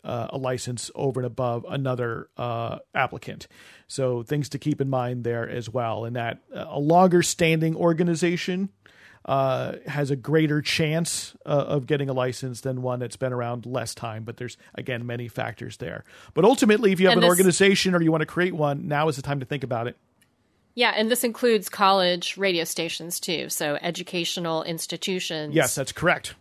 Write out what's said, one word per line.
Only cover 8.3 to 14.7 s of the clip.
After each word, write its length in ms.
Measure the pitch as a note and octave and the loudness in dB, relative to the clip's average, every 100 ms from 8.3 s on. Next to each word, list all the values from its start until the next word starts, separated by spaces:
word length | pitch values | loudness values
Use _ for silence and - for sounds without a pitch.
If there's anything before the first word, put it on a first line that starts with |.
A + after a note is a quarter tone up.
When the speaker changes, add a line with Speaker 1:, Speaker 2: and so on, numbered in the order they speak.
| F3 - F3+ G3 - _ _ - - | 0 -2 -4 -4 -8 _ _ -20 -14
Speaker 1:
uh, 540 | - C3+ C3+ B2+ B2+ - - | -2 2 2 0 -2 -8 -6
has 240 | C#3+ C#3 | -4 -2
a 60 | C#3 | -2
greater 440 | A2+ D#3+ D#3 D3+ | 0 2 4 2
chance, 720 | - - D#3+ D#3+ E3+ - - - - | 0 0 0 0 0 -4 -8 -12 -2
uh, 40 | |
of 380 | D3 - D3 B2 | 0 0 -2 0
getting 220 | D3 C#3 | 0 0
a 40 | |
license 480 | B2+ B2+ B2 C3 A#2 | -2 -2 -4 -8 -8
than 200 | C3+ B2+ | -6 -4
one 180 | B2+ B2 | -4 -4
that's 160 | A#2+ - | -6 -6
been 160 | C3 | -4
around 340 | B2 A#2+ A#2+ A#2 | -2 -4 -6 -6
less 300 | B2+ A2+ - | -6 -6 -8
time. 300 | A#2 A2 A2 | -10 -8 -10
But 100 | A2+ | -10
there's, 200 | B2 - - | -12 -14 -16